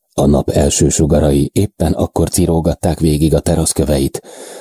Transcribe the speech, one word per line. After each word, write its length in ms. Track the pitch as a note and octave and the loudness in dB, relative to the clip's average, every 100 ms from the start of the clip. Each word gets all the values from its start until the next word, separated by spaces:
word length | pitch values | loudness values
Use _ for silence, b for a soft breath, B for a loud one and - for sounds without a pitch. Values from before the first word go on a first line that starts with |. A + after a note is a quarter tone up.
| _ | _
a 140 | - C#2+ | -2 0
nap 240 | C#2+ - | 0 0
első 380 | - C#2+ - C#2+ | 0 0 2 0
sugarai 600 | - D2+ D2+ D2+ C#2+ C#2 | 2 2 2 2 2 0
éppen 400 | F2+ G2+ - D#2 | -2 -2 -2 -2
akkor 360 | - E2+ - E2 | -2 -2 -2 -2
cirógatták 720 | - E2+ E2 E2 D2+ F2 D#2 | 0 0 2 0 -2 -2 0
végig 360 | D#2 D2 D#2 | 0 2 2
a 60 | D#2+ | 2
teraszköveit, 800 | - E2 D#2+ - C#2+ C#2+ C2+ - B B B B | 0 0 0 -2 0 0 -2 -6 B B B B